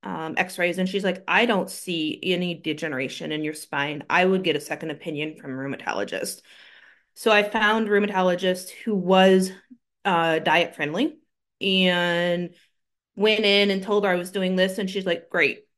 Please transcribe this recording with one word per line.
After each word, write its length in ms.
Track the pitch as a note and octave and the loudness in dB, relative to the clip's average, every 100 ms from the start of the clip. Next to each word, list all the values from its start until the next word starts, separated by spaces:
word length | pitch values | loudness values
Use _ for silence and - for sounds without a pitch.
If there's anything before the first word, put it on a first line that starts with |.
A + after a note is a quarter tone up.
um, 320 | - E3+ D#3+ D#3 | -8 -8 -6 -4
x-rays, 400 | F#3 - F3 F3 | -4 -2 -2 0
and 120 | F#3 | -2
she's 160 | G3 | -2
like, 200 | F#3+ F3+ - | -2 -4 0
"I 200 | F3+ A#3+ | 2 2
don't 240 | G3+ F#3 | 0 -2
see 500 | - - E3+ D#3 - | -8 -8 -4 -4 -6
any 320 | - F3 F3+ | -2 -2 -2
degeneration 800 | E3 - D3+ D#3+ C3+ C3 - E3 | -6 -6 -6 -6 -6 -6 -8 -8
in 100 | D3+ | -6
your 120 | D3+ | -6
spine. 500 | D3+ - D3 C#3+ D3 - | -8 -8 -4 -4 -6 -2
I 160 | E3+ F#3 | 2 4
would 180 | F#3+ | 2
get 120 | E3+ D3+ | 0 -2
a 40 | |
second 300 | - D3+ D#3+ | -4 -8 -8
opinion 460 | D3+ - D3 D#3 D3+ | -10 -8 -6 -8 -10
from 160 | C#3+ | -12
a 20 | |
rheumatologist." 880 | C3 C3+ C3 - - G2+ - G2 - _ - - - - _ _ | -8 -8 -8 -6 -4 -4 -6 -8 -10 _ -20 -20 -20 -20 _ _
So 180 | - - | -4 2
I 100 | G#3 | 4
found 460 | G#3 A3+ G#3+ A3 A3 | 4 2 2 2 2
a 20 | |
rheumatologist 800 | G3+ G#3 F#3+ F#3 F3+ F#3 F#3 - | 2 2 2 0 2 0 -2 -6
who 240 | - - | -12 -4
was, 560 | G#3 F3 F#3 F#3+ F#3+ F#3 - _ - _ _ | -2 4 6 8 6 4 -4 _ -20 _ _
uh, 360 | - F3 E3 D#3+ | -2 0 2 0
diet 340 | E3 D#3+ E3 - | 2 2 2 -2
friendly, 400 | D3 E3 D4+ - _ _ _ _ | -4 -2 -2 -4 _ _ _ _
and 880 | G3 F#3+ F#3 F3 F3 E3+ F3 F3 F3 - _ _ _ _ _ - | 0 2 4 2 2 0 0 -2 -4 -10 _ _ _ _ _ -2
went 300 | G#3 G#3+ G#3 | 2 4 4
in 240 | G3+ G3+ | 4 4
and 120 | G3 | 0
told 220 | F#3+ G#3 | 0 0
her 60 | G3+ | 2
I 60 | F3+ | 0
was 140 | F3+ | -2
doing 260 | G3 F#3 F#3 | -4 -2 2
this. 200 | F#3 F#3+ | 0 0
And 140 | G3 | -6
she's 160 | G3 F#3 | -4 -4
like, 240 | E3+ - | -4 -2
"Great. 360 | F3+ D3 - _ | 0 0 0 _